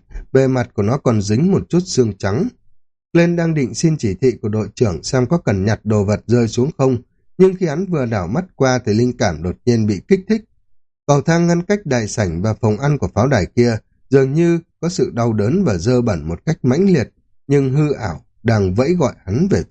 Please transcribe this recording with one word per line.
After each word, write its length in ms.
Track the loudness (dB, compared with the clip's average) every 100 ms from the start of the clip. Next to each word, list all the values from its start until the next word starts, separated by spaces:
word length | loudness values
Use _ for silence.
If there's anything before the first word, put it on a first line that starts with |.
| _ -16 -2
bề 160 | 0 2
mặt 220 | 0 -2
của 80 | -2
nó 160 | -2 0
còn 240 | 0 0
dính 300 | 0 0 2
một 100 | 0 0
chút 120 | -2
xương 380 | 0 0 0 -2
trắng. 300 | -4 -2 -4 -8 _ -20 _ _ _ 2
Lên 180 | 2 2
đang 180 | -2
định 200 | 0 -2
xin 220 | 0 -2 0
chỉ 160 | -2
thị 180 | 0 0 0
của 60 | -2
đội 200 | -4 -4
trưởng 280 | -2 -2 -2
xem 240 | -2 -2 0
có 120 | 0
cần 260 | 0 -2
nhặt 160 | 0 -2
đồ 200 | 0 0
vật 160 | 0 -2 0
rơi 220 | 0 2
xuống 220 | 0 -2 0
không, 180 | 0 0 -4 _ _ 2
nhưng 160 | 2
khi 120 | 2 -4
hắn 200 | -4 -4
vừa 200 | -2 -2
đảo 200 | -2 -2
mắt 180 | -4 -4
qua 260 | -2 0 0 0
thì 80 |
linh 220 | 0 0 0
cảm 260 | -2 -2
đột 140 | -6 -4
nhiên 220 | 0 2 0
bị 140 | -2 0
kích 120 | 0 0
thích. 160 | -4 -6 _ _ _ _ _ 0
Cầu 160 | 0
thang 240 | 2 2 2
ngăn 160 | 0
cách 240 | 0 -4 -2
đại 220 | -2 -2
sảnh 340 | -2 -2 -2
và 120 | -2
phòng 220 | -2 -2 0
ăn 200 | -2 -2
của 100 | -2
pháo 140 | 0 0
đài 180 | 0 0
kia 300 | 0 0 0 -6 _ _
dường 220 | 2 2
như 280 | 2 0 0 -4 _
có 80 | -6
sự 220 | -2 -2
đau 180 | 0 -2
đớn 320 | 0 0 0
và 140 | 0 0
dơ 240 | 0 2
bẩn 260 | 0 -2 -4
một 160 | -6 -6
cách 120 | -2
mãnh 280 | 0 2 4
liệt, 180 | 2 0 _ _ _ -2
nhưng 260 | 0 2
hư 200 | 0 0
ảo 320 | -2 -6 -8 -14 _
đang 320 | -2 0 2
vẫy 200 | 0 0
gọi 200 | 0 0 -4
hắn 240 | -6 -2 0
về 120 | 0 -2